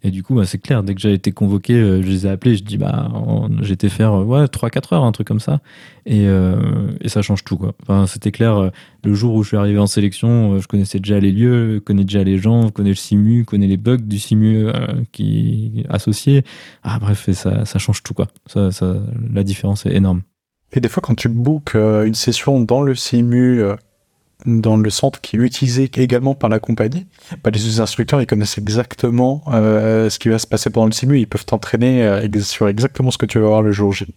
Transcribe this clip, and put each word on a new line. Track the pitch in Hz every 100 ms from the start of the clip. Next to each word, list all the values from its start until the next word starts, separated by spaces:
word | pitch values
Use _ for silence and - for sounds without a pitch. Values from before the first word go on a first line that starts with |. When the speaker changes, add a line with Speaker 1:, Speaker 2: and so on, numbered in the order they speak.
Speaker 1:
et | 104
du | 95
coup, | 92 127
bah, | 92
c'est | 98
clair, | - 123
dès | 98
que | 95
j'ai | 107
été | 98 101
convoqué, | - 101 101 -
euh, | 120 107 95
je | 92
les | 95 98
ai |
appelés, | 95 127 107
je |
dis, | 101 101
bah, | 95 - 110
on, | 110 110 107 107 107
j'étais | 104 92 101
faire, | - 110
euh, | 101
ouais, | 101 135 143
trois, | - 117
quatre | - -
heures, | 170
un | 123
truc | 104 107
comme | 107
ça. | - 147 _ - - - -
Et, | 107 101
euh, | 95 92 90 - - 101 95
et | -
ça | 107
change | 98 98
tout, | - 78
quoi. | 87 -
Enfin, | - 98 95
c'était | - 104
clair, | - 113 104
euh, | 95 - - _
le | 104 101
jour | 117
où | 110
je | 104
suis | 104
arrivé | 101 101
en | 101
sélection, | - 101 - 117 117 107
euh, | 98
je | 92
connaissais | 101 95 98
déjà | 98 101
les | 98
lieux, | 98 123 120 113 107
je |
connais | - 101
déjà | 95 101
les | 95 95
gens, | 104 117 113
je |
connais | 104 101
le | 98
SIMU, | - 104 104 120
je | 110
connais | 104 98
les | 95
bugs | 110 127
du | 107 101
SIMU, | - 107 107 110 110
euh, | 117 123 127 117
qui, | - 104 107 110 110 110 110 -
associés. | 104 - 104 - 139 - - - -
Ah, | - 110
bref, | 104 101 -
et |
ça, | 90 - 101 107
ça | 101
change | - 104
tout, | -
quoi. | - - _ _
Ça, | - 95
ça, | 92 92 95 107 117 117
la | 98
différence | 98 101 101 101 101
est | 95
énorme. | 98 90 - _ _ _ _
Speaker 2:
Et | 131
des | 117
fois, | -
quand | - 113
tu | 123
bookes, | 117 127 156 -
euh, | 113 107 107
une | 107
session | 110 - 117 - 135
dans | 113 127
le | 143
simu, | 127 - 120 120 120 127 123
euh, | 101 104 _ _ _ _ _ _ -
dans | 113 113 110
le | 107
centre | - 139 -
qui | - 107
est |
utilisé | 123 - 131 120 135 -
également | 123 123 135 135
par | 117
la | 110
compagnie, | - 113 110 156 190 _ - -
bah, | 117
les | 107 110 110
instructeurs, | 110 - 113 143
ils | 123
connaissent | 107 104 -
exactement, | 104 110 123 - 123 120 127 147 147
euh, | 117 110 107 110 110 110
ce | -
qui | 117
va | 110
se | -
passer | 110 123
pendant | 117 110
le |
simu. | 110 127 143
Ils | 107
peuvent | - -
t'entraîner, | 110 - 113 123 127 110
euh, | 101
ex-, | 107 104 98
sur | - 104
exactement | 101 135 - 131
ce | -
que | 110
tu | 113
vas | 107
voir | 110
le | 107
jour | 101 101
J. | 98 98